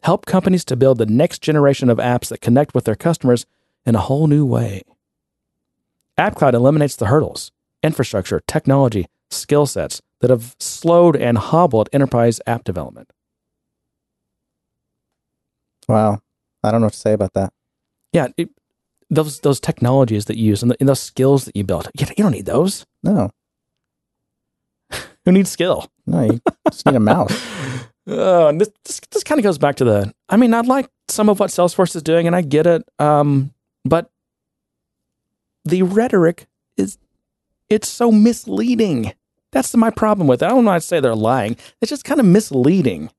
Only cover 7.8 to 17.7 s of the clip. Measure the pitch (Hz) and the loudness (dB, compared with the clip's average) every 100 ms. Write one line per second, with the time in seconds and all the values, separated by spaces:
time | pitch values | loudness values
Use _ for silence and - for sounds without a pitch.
7.8 | 156 156 127 104 90 87 - 156 - 139 | -4 -2 -4 -4 -4 -6 -4 -4 0 2
8.8 | 131 110 82 _ _ - - 143 143 98 | 2 0 -6 _ _ -14 -2 0 0 -2
9.8 | 73 - _ _ 123 123 120 _ - - | -8 -10 _ _ 0 0 -2 _ -14 -6
10.8 | 165 170 175 139 120 117 - 160 175 113 | 2 4 4 2 0 -2 0 0 2 2
11.8 | 107 139 135 120 117 113 - 117 - 90 | 0 0 0 2 0 0 -6 -6 -6 -8
12.8 | 67 58 - _ _ _ _ _ _ _ | -10 -16 -20 _ _ _ _ _ _ _
13.8 | _ _ _ _ _ _ _ _ _ _ | _ _ _ _ _ _ _ _ _ _
14.8 | _ _ _ _ _ _ _ _ _ _ | _ _ _ _ _ _ _ _ _ _
15.8 | - 107 107 104 _ _ _ _ 107 113 | -2 0 2 -2 _ _ _ _ -2 0
16.8 | 110 - 107 107 95 - 95 _ _ | 0 -2 -2 0 -2 -4 -6 _ _